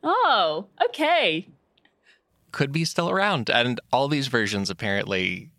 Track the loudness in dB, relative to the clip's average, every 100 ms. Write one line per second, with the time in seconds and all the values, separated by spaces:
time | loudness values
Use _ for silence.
0 | -2 2 2 2 2 -2 -6 -4 -2 0
1 | 0 2 2 -2 -6 -18 _ _ _ _
2 | _ _ _ _ _ -4 -2 -2 -2 -2
3 | 0 2 0 0 2 2 2 -2 0 0
4 | 2 0 0 0 0 0 -4 -4 -4 -2
5 | -2 -2 -2 -4 -12